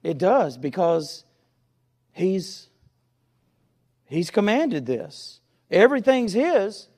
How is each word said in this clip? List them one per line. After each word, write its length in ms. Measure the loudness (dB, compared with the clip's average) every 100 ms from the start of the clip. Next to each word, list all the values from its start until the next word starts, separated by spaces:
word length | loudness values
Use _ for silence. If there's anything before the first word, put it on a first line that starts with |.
It 160 | -6 0
does, 400 | 2 2 2 -4
because 640 | -8 -2 0 0 -4 -14 _ _ _ _ _ _ _ _ _
He's, 560 | -4 -2 -2 -6 -18 _ _ _ _ _ _ _ _ _ _ _ _ _ _
He's 260 | _ -6 -2
commanded 540 | 0 0 0 0 -4
this. 560 | -4 -6 -6 -16 -20 -20 _ _ _
Everything's 640 | 4 4 4 2 2 2
His. 540 | 0 2 0 -2 -8 -20